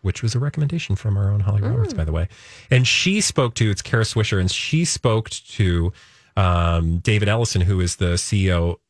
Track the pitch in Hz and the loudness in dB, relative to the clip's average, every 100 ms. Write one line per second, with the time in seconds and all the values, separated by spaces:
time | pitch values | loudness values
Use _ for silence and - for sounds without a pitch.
0 | 95 - 113 120 143 - 143 165 - 98 | -4 -2 -2 -2 -2 -2 -2 -2 -4 -4
1 | 110 98 98 104 98 104 101 120 110 254 | 0 0 2 2 2 0 0 0 0 0
2 | 80 80 90 - - - - 127 123 - | -2 0 -2 -6 -20 -16 0 2 4 2
3 | 185 208 - - 123 - 110 98 - 117 | 2 0 0 0 0 0 0 0 -2 0
4 | 107 113 107 98 92 - - 160 170 - | 0 0 0 0 0 -2 -2 0 0 -2
5 | 127 110 - - - - 95 85 85 - | 0 0 -2 -12 -12 -2 0 2 -2 -4
6 | - _ _ - 92 87 85 85 82 85 | -20 _ _ 0 2 2 2 2 0 0
7 | 113 107 101 110 117 95 90 92 87 - | 0 0 2 0 0 0 2 2 0 -2
8 | 90 87 - 101 95 87 85 85 _ | -2 -2 -2 0 2 2 0 -4 _